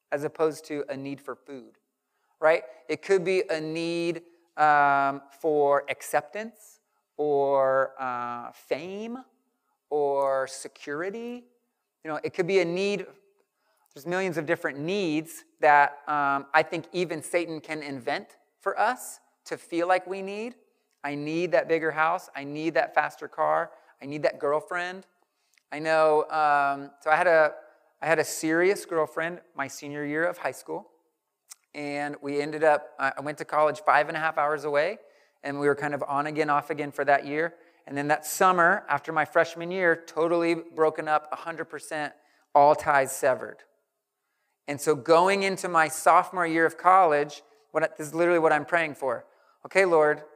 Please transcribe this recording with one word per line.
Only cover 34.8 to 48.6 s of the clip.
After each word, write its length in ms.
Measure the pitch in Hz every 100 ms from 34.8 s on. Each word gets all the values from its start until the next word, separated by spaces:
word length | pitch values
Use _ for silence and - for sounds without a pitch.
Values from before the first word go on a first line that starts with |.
| 160 220 - _ _ _
And 160 | 139 143
we 100 | 143
were 60 |
kind 200 | 143 147
of 80 | 143 143
on 200 | 139 151
again, 240 | 151 156
off 200 | 147 -
again 220 | 151 147
for 120 | 143
that 220 | 139 143 139
year. 280 | 147 165 165 _ _ -
And 100 | 143
then 120 | 143
that 180 | 151 -
summer, 580 | - 190 180 170 202 -
after 220 | 143 -
my 140 | 160
freshman 460 | 147 175 165 170 170
year, 340 | 190 175 160 165
totally 480 | - 165 170 170
broken 540 | 170 165 156 156 156 156
up, 200 | 151 -
a 40 | -
hundred 280 | 170 160
percent, 480 | 160 147 - 160 147 - _ _ _
all 200 | 147 143
ties 360 | 151 160 143 131
severed. 540 | - 143 123 110 - _ _ _ _ _ _ _ _ _ _ -
And 120 | 143
so 140 | -
going 500 | 151 123 165 185 196
into 240 | 196 185 190
my 200 | 170 156
sophomore 580 | - - 170 180 185 170
year 200 | 165 160
of 100 | 160
college, 680 | 175 185 180 147 147 - _ _ _
what 140 | 156
I, 40 | 156 -
this 120 | 156
is 60 |
literally 240 | 156 175 175
what 140 | 160
I'm 140 | 151